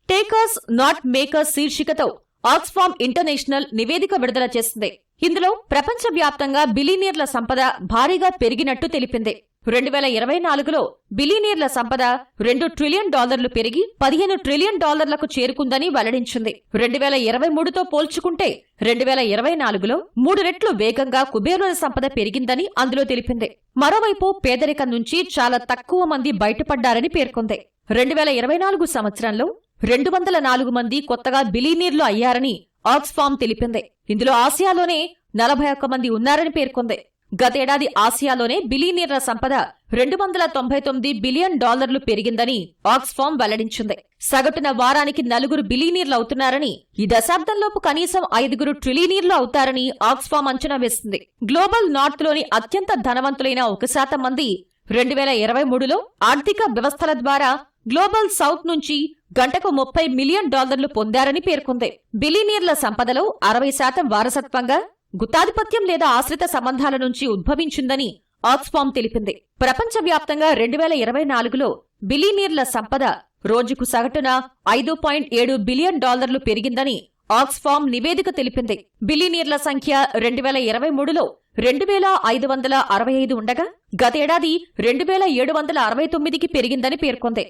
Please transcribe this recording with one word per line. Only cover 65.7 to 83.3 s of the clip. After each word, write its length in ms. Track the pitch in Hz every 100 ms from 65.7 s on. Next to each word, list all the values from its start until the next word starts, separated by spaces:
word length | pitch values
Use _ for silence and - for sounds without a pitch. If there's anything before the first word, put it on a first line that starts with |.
| 453 381
లేదా 220 | 330 311
ఆశ్రిత 360 | 240 262 294 349
సంబంధాల 500 | 294 247 262 285 269
నుంచి 300 | 254 240 277
ఉద్భవించిందని 800 | 202 202 294 320 294 254 269 240 - _ _ 226
ఆక్స్ఫామ్ 460 | 277 - 302 277 262
తెలిపింది. 380 | 226 233 202 - _ -
ప్రపంచవ్యాప్తంగా 880 | 254 254 466 440 339 302 - 302 311
రెండు 240 | 254 233 294
వేల 160 | 330
ఇరవై 300 | 302 226 269
నాలుగులో 440 | 294 240 226 262 233 - _ _
బిలియనీర్ల 600 | 196 285 392 403 392 311
సంపద 400 | 254 233 214 269 247 - - _ 202
రోజుకు 400 | 226 240 269 247
సగటున 560 | 233 240 294 262 254 254 _ 202
ఐదు 240 | 240 294
పాయింట్ 340 | 320 311 294 -
ఏడు 220 | 233 240 262
బిలియన్ 440 | 196 254 349 320
డాలర్లు 400 | 254 247 254 247
పెరిగిందని 560 | 226 214 240 240 269 214 - _ -
ఆక్స్ఫామ్ 600 | 226 277 - 294 285 285
నివేదిక 380 | 240 294 359 381
తెలిపింది. 560 | 349 247 - 233 202 - -
బిలియనీర్ల 540 | 220 302 359 339 294 294
సంఖ్య 500 | 294 277 - 277 269 233
రెండు 260 | 233 247
వేల 160 | 262 269
ఇరవై 320 | 226 226 302
మూడులో 360 | 277 285 320 214 - _ -
రెండు 260 | 233 277 392
వేల 320 | 392 381 381 220
ఐదు 200 | 247 262
వందల 280 | 269 254 269
అరవై 380 | - 202 233
ఐదు 220 | 262 262